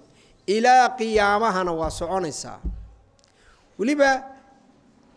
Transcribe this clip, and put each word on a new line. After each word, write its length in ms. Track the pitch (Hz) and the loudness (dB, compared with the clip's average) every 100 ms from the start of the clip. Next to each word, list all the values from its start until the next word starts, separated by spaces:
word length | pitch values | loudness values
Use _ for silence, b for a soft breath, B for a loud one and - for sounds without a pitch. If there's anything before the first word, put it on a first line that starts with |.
| _ b b b - | _ b b b -4
ilaa 420 | 214 240 254 240 247 | 0 4 6 4 0
qiyaamahana 760 | 226 214 202 208 226 185 180 165 | -2 0 2 2 0 0 -2 -4
waa 140 | 160 | -6
soconaysaa. 680 | - 165 190 165 - 120 101 - - - - _ _ _ b b b b - | -6 -6 -4 -6 -8 -14 -12 -10 -12 -16 -20 _ _ _ b b b b -6
Weliba, 300 | 220 294 277 262 - - _ _ _ _ _ _ _ | -2 2 2 2 -4 -20 _ _ _ _ _ _ _